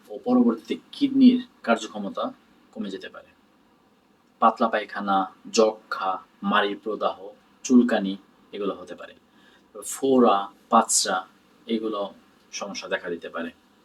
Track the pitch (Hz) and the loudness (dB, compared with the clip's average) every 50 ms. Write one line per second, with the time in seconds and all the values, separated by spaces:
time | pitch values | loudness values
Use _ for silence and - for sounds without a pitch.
0 | _ - 208 - - 247 - 247 233 233 226 - - - - - - _ - - | _ -16 -16 -8 -2 2 4 4 4 4 2 -2 -4 -8 -8 -10 -10 _ -6 -2
1 | 285 262 269 269 262 240 247 247 - - _ _ - 233 226 - - - - 208 | -2 0 6 8 8 8 8 6 0 -8 _ _ -2 0 0 0 -2 -6 -10 -10
2 | 202 190 - 104 113 - - _ _ _ _ _ _ _ - - - - 95 - | -10 -8 -6 -6 -8 -8 -8 _ _ _ _ _ _ _ -12 -12 -10 -10 -10 -12
3 | - - - - - _ _ _ _ _ _ _ _ _ _ _ _ _ _ _ | -12 -14 -18 -20 -20 _ _ _ _ _ _ _ _ _ _ _ _ _ _ _
4 | _ _ _ _ _ _ _ - 117 113 - - 117 110 110 107 101 - - 101 | _ _ _ _ _ _ _ 0 2 2 2 2 0 0 0 -2 -4 -6 -8 -6
5 | 101 98 98 95 92 - - _ - 101 - 117 110 107 - - - - - - | -2 0 0 0 -2 -4 -8 _ -14 -2 2 4 4 4 2 -2 -8 -10 -8 -6
6 | - - - - - _ _ _ - 101 104 - - - - - - - 101 - | -4 -4 -4 -6 -8 _ _ _ -4 0 2 2 2 0 -2 -6 -8 -8 -4 -2
7 | - - - 92 95 104 - _ _ _ _ _ - - 127 120 117 - - 101 | -4 -4 -4 -6 -14 -18 -20 _ _ _ _ _ 0 4 6 6 6 6 2 0
8 | 98 95 98 - _ _ _ _ _ _ - 101 101 95 90 90 90 87 87 - | -2 -4 -6 -8 _ _ _ _ _ _ -10 -8 -6 -6 -6 -8 -10 -16 -16 -16
9 | - - - _ _ _ _ _ _ _ _ _ _ _ - 104 104 - - - | -18 -20 -20 _ _ _ _ _ _ _ _ _ _ _ -18 -14 -12 -12 -8 -2
10 | 135 135 131 127 120 107 98 101 98 - - _ _ - 117 113 110 - - - | 0 4 6 6 6 6 4 2 -2 -6 -12 _ _ 2 2 2 4 2 0 -2
11 | - 101 95 - - - _ _ _ _ _ _ _ 113 113 - - - - 101 | 0 -2 -4 -4 -6 -10 _ _ _ _ _ _ _ -6 -6 -4 -4 -4 -6 -6
12 | 143 190 - - _ _ _ _ _ _ - - 202 202 - - - - 190 185 | -8 -8 -10 -16 _ _ _ _ _ _ -14 -12 -12 -10 -10 -10 -8 -6 -6 -6
13 | - 180 175 170 - - - 165 - 170 - _ _ _ _ _ | -6 -8 -10 -10 -10 -12 -10 -10 -10 -10 -12 _ _ _ _ _